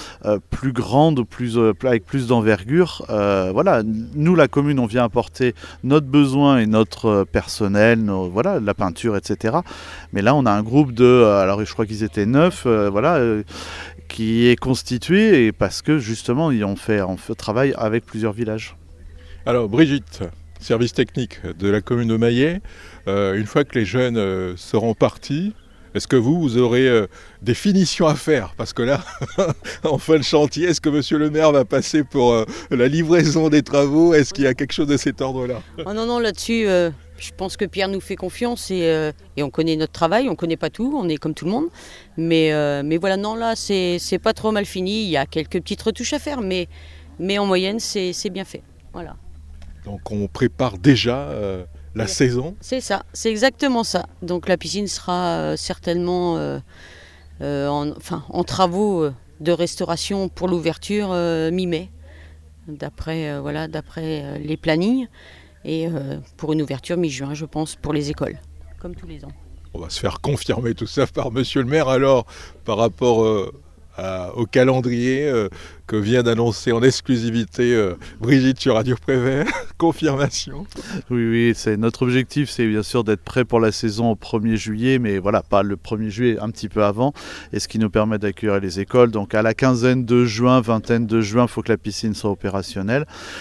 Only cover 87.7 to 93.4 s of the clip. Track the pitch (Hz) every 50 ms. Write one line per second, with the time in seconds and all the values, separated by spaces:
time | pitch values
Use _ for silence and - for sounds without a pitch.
87.7 | - 110 110 101 90 110 107 110 110 104 104 101 90 - 110 107 98 98 98 95
88.7 | 85 98 98 - - 123 123 117 107 107 101 - - 107 110 113 113 - 139 131
89.7 | 127 117 117 127 127 131 123 110 123 120 123 117 104 110 123 127 127 131 110 113
90.7 | 113 110 104 - 120 117 120 104 113 113 107 98 107 123 123 113 - 120 - 117
91.7 | 110 95 - 110 101 - - 110 101 - - 107 98 - - 101 92 98 92 -
92.7 | - 101 95 104 120 143 156 - - - - - - -